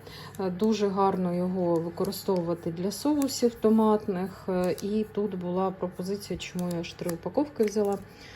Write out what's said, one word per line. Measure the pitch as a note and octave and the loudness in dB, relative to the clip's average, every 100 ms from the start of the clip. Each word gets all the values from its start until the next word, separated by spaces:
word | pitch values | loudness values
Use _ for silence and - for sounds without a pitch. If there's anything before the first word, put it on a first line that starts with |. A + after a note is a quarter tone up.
| - - - - | -10 -16 -16 -4
Е, | F#3+ | -4
дуже | F3+ A3 G#3 G3+ | 2 2 4 2
гарно | F#3+ G3 F#3 F3+ | 4 4 4 0
його | F3 F3+ F#3 F3 | 0 0 0 2
використовувати | E3+ E3 - F#3+ G3 - F#3 E3+ E3+ F3 | 2 0 -2 -2 -2 0 0 0 -2 -4
для | E3 F#3 | -4 -4
соусів | G3+ C#4+ D4+ C#4 - A#3+ | -2 0 2 0 2 0
томатних. | A#3 A3 A3 G#3+ G#3+ G#3+ F3+ F#3+ - - | 4 4 6 6 4 2 -2 -4 -6 -2
Е, | F#3 F3+ D#3+ | 0 2 0
і | G3+ G#3+ G#3+ | -2 -2 -2
тут | - G#3 F#3 | -2 -2 -2
була | F3 F3+ F#3+ | -2 0 0
пропозиція, | F#3+ F#3 - F#3 G3+ - F3 | -2 -6 -6 -6 -6 -6 -8
чому | - F3+ F3+ | -6 -6 -4
я | E3+ | -4
аж | E3 | -6
три | - F3 | -8 -6
упаковки | E3+ F3+ A3 D4 - | -6 -2 -2 -2 2
взяла. | G#3+ G#3 G3+ G3 - - - | 2 2 0 0 -6 -18 -18